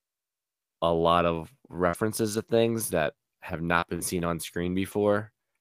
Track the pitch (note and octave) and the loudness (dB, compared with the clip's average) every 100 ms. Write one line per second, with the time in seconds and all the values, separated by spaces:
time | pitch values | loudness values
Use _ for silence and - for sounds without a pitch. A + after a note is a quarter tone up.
0 | _ _ _ _ _ _ _ _ E2 E2 | _ _ _ _ _ _ _ _ 0 2
1 | E2+ E2+ E2+ E2 D#2+ _ - E2+ F2 E2+ | 4 4 2 0 -6 _ -12 -2 0 0
2 | A2 G#2+ A2 G#2+ - A2+ A#2 A2+ A2 F2 | -2 -2 -2 -4 0 2 2 0 -2 0
3 | D2 - _ _ - E2 E2+ E2+ - E2+ | -2 -4 _ _ -10 -6 0 2 0 -4
4 | D#2 F#2 E2+ E2+ - F2 F2+ F#2 F#2+ G#2 | -4 -2 -2 -4 -6 -4 -2 -2 -2 0
5 | G#2 G2+ G#2+ _ _ _ | 2 2 -2 _ _ _